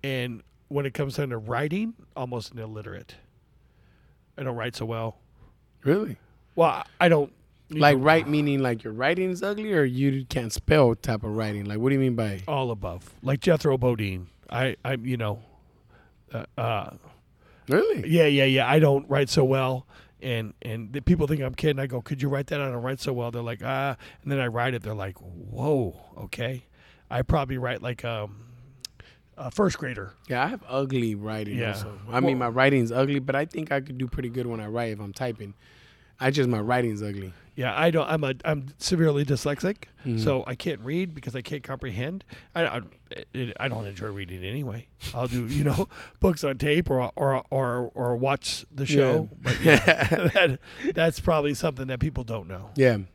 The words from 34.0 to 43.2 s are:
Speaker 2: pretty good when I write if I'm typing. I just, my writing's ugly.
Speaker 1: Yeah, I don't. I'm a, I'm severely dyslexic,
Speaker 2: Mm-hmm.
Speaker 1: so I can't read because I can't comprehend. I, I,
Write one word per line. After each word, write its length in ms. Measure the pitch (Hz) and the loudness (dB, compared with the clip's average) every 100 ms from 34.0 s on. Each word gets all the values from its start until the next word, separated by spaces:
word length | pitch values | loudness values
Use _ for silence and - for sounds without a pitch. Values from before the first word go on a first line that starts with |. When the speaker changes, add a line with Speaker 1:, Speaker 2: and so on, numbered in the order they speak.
| 127 | -6
Speaker 2:
pretty 220 | - 127 | -6 -6
good 180 | 120 123 | -4 -4
when 120 | 113 | -6
I 60 | 107 | -6
write 260 | 113 117 | -4 -4
if 60 | 104 | -6
I'm 140 | 101 | -10
typing. 400 | 98 127 107 101 - - - - _ _ _ | -6 -6 -6 -12 -16 -20 -20 -20 _ _ _
I 100 | 131 | 0
just, 180 | 143 127 | 4 2
my 100 | 113 | 2
writing's 420 | 107 123 120 104 | 2 2 2 -2
ugly. 300 | 104 101 95 90 - - | -6 -8 -12 -14 -16 -6
Speaker 1:
Yeah, 180 | 127 107 | -4 2
I 140 | 165 | 2
don't. 140 | 160 143 | 2 0
I'm 140 | 160 143 | 0 -2
a, 80 | 135 | -2
I'm 240 | 160 151 135 - | -2 -4 -4 -8
severely 460 | - 175 160 143 139 | -2 2 4 4 2
dyslexic, 580 | 135 147 143 185 214 - _ 139 | 0 0 -2 -2 -4 -10 _ -4
Speaker 2:
Mm-hmm. 120 | 113 | 0
Speaker 1:
so 240 | 110 135 - | 2 0 -2
I 80 | 123 | -6
can't 240 | 180 135 | -6 -6
read 320 | 113 165 185 151 | -4 -4 -4 -6
because 180 | 127 123 | -10 -10
I 60 | |
can't 220 | 117 151 | -8 -10
comprehend. 600 | - 135 135 98 135 190 - - - 175 | -8 -8 -6 -6 -6 -8 -14 -20 -10 -2
I, 100 | - | -2
I, 160 | 123 92 _ _ - | -2 -8 _ _ -18